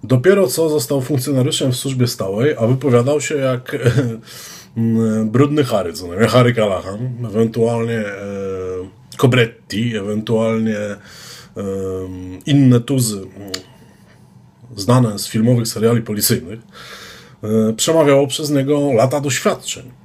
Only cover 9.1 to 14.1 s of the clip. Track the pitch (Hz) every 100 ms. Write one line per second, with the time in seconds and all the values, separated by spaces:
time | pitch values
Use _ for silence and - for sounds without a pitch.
9.1 | - 135 127 117 - _ 101 120 110 98
10.1 | 107 107 113 113 113 110 104 104 101 -
11.1 | - - - - - 98 98 95 95 92
12.1 | 92 92 92 - 143 135 120 117 139 113
13.1 | 104 95 104 101 92 - - - _ -